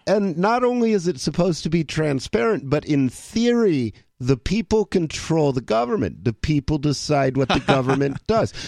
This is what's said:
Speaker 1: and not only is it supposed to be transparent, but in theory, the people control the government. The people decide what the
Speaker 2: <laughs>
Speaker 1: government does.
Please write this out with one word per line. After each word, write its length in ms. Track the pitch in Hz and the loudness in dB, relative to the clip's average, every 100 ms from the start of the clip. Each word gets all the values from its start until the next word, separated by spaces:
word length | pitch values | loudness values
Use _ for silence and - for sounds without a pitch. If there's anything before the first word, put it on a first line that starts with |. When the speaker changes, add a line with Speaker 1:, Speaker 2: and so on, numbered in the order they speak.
| - | 0
Speaker 1:
and 280 | 208 196 156 | 0 0 0
not 280 | 196 240 | 0 2
only 280 | 247 247 226 | 0 0 2
is 140 | 208 170 | 0 -2
it 140 | 143 | -4
supposed 420 | - 156 180 160 | -4 0 0 0
to 80 | 160 | -2
be 140 | 170 | -2
transparent, 840 | 151 156 151 135 - 214 233 190 135 | -2 -2 -2 -2 -2 0 0 0 0
but 160 | 143 | -2
in 240 | - 143 131 | 2 2 2
theory, 840 | - - 220 240 240 220 147 117 - _ _ | -2 -6 0 2 4 4 2 -2 -6 _ _
the 180 | 127 135 | 0 0
people 480 | - 202 202 214 | 0 -2 2 0
control 680 | 196 190 160 - - 160 147 | 2 0 -2 -4 -2 2 2
the 80 | 127 | 0
government. 640 | 117 220 247 214 95 - | 0 -2 0 -2 -2 -2
The 80 | 101 | -6
people 460 | 110 - 151 - 151 | -4 -2 -2 0 -2
decide 580 | 147 139 - 147 135 131 | -2 -2 0 0 2 0
what 120 | 131 | 0
the 120 | 160 | 0
Speaker 2:
<laughs> 60 | - | 2
Speaker 1:
government 580 | 139 127 135 139 135 - | 2 2 0 0 -4 -2
does. 260 | 220 127 - | 0 0 -4